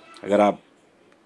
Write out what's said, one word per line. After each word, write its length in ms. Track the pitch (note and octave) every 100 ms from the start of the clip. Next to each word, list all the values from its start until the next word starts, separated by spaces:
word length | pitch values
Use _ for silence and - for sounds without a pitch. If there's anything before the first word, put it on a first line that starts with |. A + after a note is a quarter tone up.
| - -
अगर 160 | G2 G2+
आप 220 | G#2 F#2 _ _ _ _ _ _